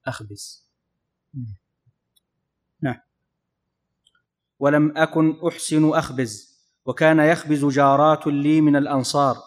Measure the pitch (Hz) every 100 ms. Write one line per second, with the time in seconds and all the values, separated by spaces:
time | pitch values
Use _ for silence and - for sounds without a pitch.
0 | - 123 107 101 - - _ _ _ _
1 | _ _ _ 139 117 98 _ _ _ _
2 | _ _ _ _ _ _ _ _ 143 120
3 | _ _ _ _ _ _ _ _ _ _
4 | _ _ _ _ _ _ 139 147 151 151
5 | 160 160 160 147 170 - - 156 156 156
6 | - 127 123 104 - _ _ _ - 123
7 | 156 160 151 165 151 151 143 135 139 139
8 | 151 151 156 143 147 156 151 143 143 139
9 | 123 147 139 117